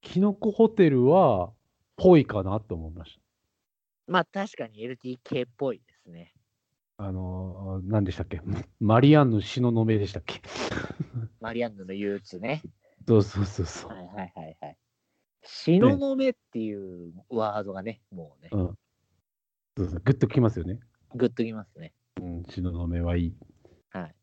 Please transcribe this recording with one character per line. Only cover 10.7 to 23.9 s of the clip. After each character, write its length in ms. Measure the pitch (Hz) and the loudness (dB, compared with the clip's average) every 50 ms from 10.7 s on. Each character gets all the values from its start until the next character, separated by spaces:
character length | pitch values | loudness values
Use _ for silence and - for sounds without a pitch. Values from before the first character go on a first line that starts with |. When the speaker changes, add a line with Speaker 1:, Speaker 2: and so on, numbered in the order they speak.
| - - - - | -6 -6 -8 -8
Speaker 1:
<laughs> 480 | - - - - - 123 110 110 _ _ | -8 -10 -10 -8 -8 -10 -10 -10 _ _
Speaker 2:
マ 140 | - 113 113 | -12 -8 -4
リ 100 | 117 120 | -4 -4
ア 60 | 117 | -4
ン 80 | 107 98 | -6 -10
ヌ 80 | 95 | -12
の 80 | 92 95 | -10 -8
憂 220 | 98 101 101 101 | -4 -4 -4 -4
鬱 240 | 101 - - - 90 | -6 -8 -14 -16 -10
ね。 240 | 95 120 143 160 - - _ _ _ _ _ _ - - | -6 -6 -6 -6 -8 -14 _ _ _ _ _ _ 2 4
Speaker 1:
そ 100 | 117 110 | 6 6
う 60 | 98 | 6
そ 180 | 101 - 98 | 4 0 -4
う 40 | 104 | -4
そ 180 | 95 - - 95 | -4 -4 -6 -6
う 20 | |
そ 220 | 80 - - - - | -6 -6 -14 -14 -14
う。 40 | |
Speaker 2:
は 100 | - - | -16 -16
い 60 | 90 87 | -18 -14
は 160 | 95 95 95 | -12 -12 -12
い 100 | 87 _ | -12 _
は 80 | 92 80 | -16 -18
い 140 | 80 80 _ | -18 -18 _
は 80 | - 76 | -18 -18
い。 80 | - _ _ _ _ _ _ _ _ _ _ _ _ _ _ | -18 _ _ _ _ _ _ _ _ _ _ _ _ _ _
東 560 | - - - - - 165 185 220 262 285 277 | -20 -18 -8 0 2 4 6 6 4 4 2
雲 160 | 277 277 269 | 0 -2 -2
っ 20 | 262 269 262 240 _ _ _ | -2 -2 -2 -2 _ _ _
て 80 | _ - | _ -8
い 160 | 110 110 104 | -8 -6 -8
う 380 | 101 98 92 90 87 87 85 82 90 - _ | -10 -10 -12 -14 -16 -16 -18 -18 -20 -18 _
ワ 280 | 131 113 110 107 104 107 | -4 -4 -4 -2 -4 -6
ー 60 | 101 | -8
ド 100 | 101 95 | -8 -10
が 100 | 95 95 | -10 -10
ね、 180 | 113 113 _ _ _ | -10 -12 _ _ _
Speaker 1:
ね。 60 | - 90 | -18 -18
Speaker 2:
も 180 | 82 76 _ _ | -18 -18 _ _
う 40 | _ | _
ね。 60 | - | -8
Speaker 1:
う 80 | - 104 | -4 -4
ん。 180 | 90 90 101 - _ _ _ _ _ _ _ _ _ _ _ _ _ _ _ _ _ _ _ - | -4 -4 -6 -12 _ _ _ _ _ _ _ _ _ _ _ _ _ _ _ _ _ _ _ -6
そ 60 | 98 | -6
う 40 | 87 | -4
そ 100 | 80 85 | -4 -4
う。 40 | - | 0
グ 80 | 123 | 0
ッ 60 | 131 - | 2 2
と 100 | - - | 0 0
き 140 | - - | 2 2
ま 80 | 123 110 | 2 2
す 100 | 117 92 | 2 -2
よ 60 | 80 | -6
ね。 140 | 87 98 120 - _ _ _ _ _ - | -8 -8 -10 -12 _ _ _ _ _ -4
Speaker 2:
グ 140 | 123 123 117 | -2 -2 -2
ッ 20 | |
と 140 | 120 - 120 | 0 -2 -6
き 100 | 113 113 | -6 -6
ま 100 | 107 101 | -12 -16
す 140 | _ _ - | _ _ -20
ね。 160 | - - _ _ _ _ _ - | -20 -20 _ _ _ _ _ -12
Speaker 1:
う 60 | 92 | -10
ん、 180 | 87 85 85 90 | -10 -10 -10 -12
東 300 | - - - 90 90 87 | -12 -10 -6 -6 -6 -4
雲 320 | 87 87 85 85 85 85 | -4 -6 -4 -4 -4 -2
は 100 | 87 87 | -2 0
い 120 | 87 87 85 | 0 -2 -2
い。 80 | - - - _ _ _ _ - _ _ _ _ | -6 -10 -20 _ _ _ _ -20 _ _ _ _